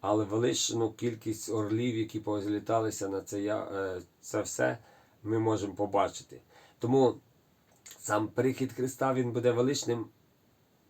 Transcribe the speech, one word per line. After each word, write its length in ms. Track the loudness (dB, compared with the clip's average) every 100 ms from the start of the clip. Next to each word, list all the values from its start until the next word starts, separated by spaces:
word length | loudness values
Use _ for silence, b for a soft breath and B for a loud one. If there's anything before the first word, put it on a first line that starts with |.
але 240 | 2 2 2
величну 640 | 2 2 2 -2 0 -2
кількість 580 | 0 -4 -4 -6 -6 -2
орлів, 480 | -2 0 2 0 0
які 220 | -2 -4
позліталися 880 | -4 -2 0 -2 2 0 2 -2 -4
на 120 | -4
це 200 | -4 -4
я-, 260 | -2 -2 -2
е, 280 | -4 -4 -4 -10 _
це 200 | -6 -4
все, 360 | -4 0 0 0 b b b b
ми 160 | -2 0
можемо 340 | 2 0 -2
побачити. 680 | -4 0 2 0 -2 -16 -20 _ b b b
Тому 360 | 2 6 6 4 _ _ _ _ _ _ -20 -14
сам 280 | -2 0 0
прихід 460 | 2 2 2 -2
Христа, 400 | -2 -4 0 0
він 180 | 2 0
буде 200 | 2 2
величним 540 | 4 2 2 0 -2 -4 _ _ _ _ _ _ _ _